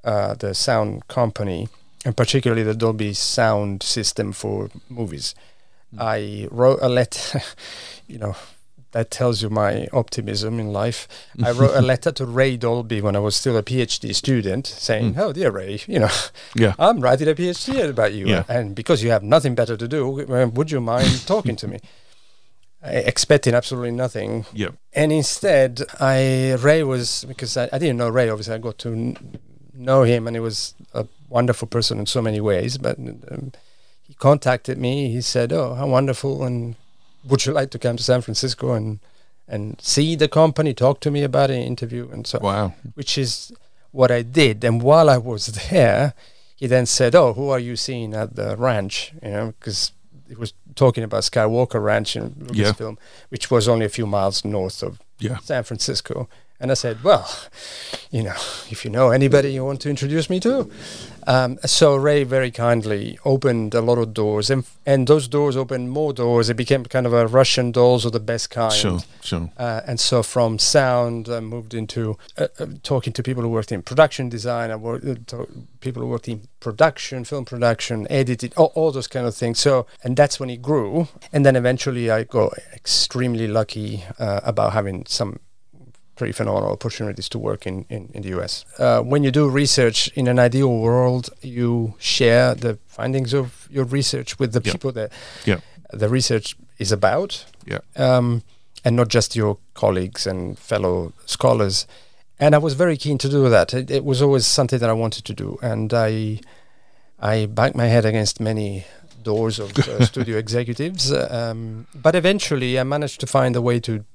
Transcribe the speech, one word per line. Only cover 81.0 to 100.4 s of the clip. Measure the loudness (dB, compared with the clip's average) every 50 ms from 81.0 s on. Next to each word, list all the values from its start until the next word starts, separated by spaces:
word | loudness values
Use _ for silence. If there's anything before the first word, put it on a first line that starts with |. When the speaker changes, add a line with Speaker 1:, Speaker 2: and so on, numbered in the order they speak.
| -4 -4 -8 -20 -20 -4 0
Speaker 1:
And | 4 4
then | 6 6
eventually | 6 2 2 0 0 -2 -4 -4 -2 0 0
I | 0 0 -2
got | -2 0 0 0 0 -2 -8 -16 -18
extremely | -20 -14 -6 -2 0 0 0 -2 -2 -2 -2 -2 -2 -2 -2
lucky, | 0 0 0 -2 -2 -6 -8 -8 -8 -8 -10 -10 -14 -10 -8
uh, | -4 -4 -4 -2 -2
about | -2 0 0 0 2 0
having | 0 -2 -2 -6 -8 -8
some | -6 -6 -4 -4 -6 -8 -12 -16 -20 -20 -20 -20 -20 -20 -20 -20 -20 -20 -20 -20 -20 -10
pretty | -8 -6 -6 -4
phenomenal | -4 -2 -2 0 -2 0 -2
opportunities | -4 -4 -4 -8 -6 -6 -8 -8 -6 -8 -10 -8
to | -8 -6
work | -4 -4 -6 -4 -6
in, | -8 -8 -8 -10 -10
in, | -10 -12 -12 -12 -14
in | -12
the | -10 -6
U | -6 -6 -6
S. | -6 -8 -10 -12 -18 -6
Uh, | 0 2 2 2 2
when | 2 2 0 2 2
you | 2
do | 4 4 2 4
research | 2 2 2 2 2 4 2 2 2 0 -2 -2 -2
in | 0 0
an | 2 4
ideal | 6 4 4 4 2 2 2 2
world, | 2 2 2 4 4 4 2 2 0 -4 -8 -14 -14
you | -16 -10 -4 -2 -2 0 0 0 -2 -4 -6
share | -6 -4 -2 0 4 4 6 6 6 6 4 2
the | 0 -2 -4 -4 -4 -10
findings | -20 -12 -8 -6 -2 -2 -2 -2 0 -2
of | -2 -2 -4 -10 -18 -20 -8
your | -4 -4 -2
research | 0 0 0 0 0 -2 -4 -6 -8 -4
with | -2 -2 0 0
the | 0 0
Speaker 2:
Yeah. | 0
Speaker 1:
people | -4 -2 -4 -6
that | -4 -4 -6 -6 -8 -14 -20 -18 -18 -6 0
Speaker 2:
Yeah. | 0 0 0 -2 -16 -20 -20 -18 -16
Speaker 1:
the | -6 -2 0 0
research | 2 0 0 0 0 -2 -2 -6 -14 -14 -18 -20 -10
is | -6 -2 -2
about, | 0 2 2 2 2 2 -2 -4 -8 -12 -14 -18 -20 -20 -12
Speaker 2:
Yeah. | -8 -8 -8 -8 -10 -4
Speaker 1:
um, | 0 2 4 4 4 4 2 0 -2 -4 -8 -20 -20 -20 -20 -20 -4 -2
and | 0 2
not | 2 2
just | 4 4 2 2 2 0
your | 0 0 0 0 -2 -8 -20 -8
colleagues | 0 2 2 2 2 -2 -4 -6 -6 -6
and | -4 -4 -4